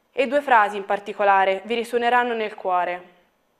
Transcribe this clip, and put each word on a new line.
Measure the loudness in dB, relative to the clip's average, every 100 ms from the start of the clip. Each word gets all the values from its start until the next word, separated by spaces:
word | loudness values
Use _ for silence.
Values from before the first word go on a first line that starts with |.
| _
E | -4 0
due | 0
frasi | 4 4 4 -2
in | -4
particolare | -6 -6 0 4 4 4 0 -4
vi |
risuoneranno | -6 -4 -2 2 2 0
nel | -2 -6
cuore. | -6 -4 -2 -2 -6 -12 _ _ _ _ _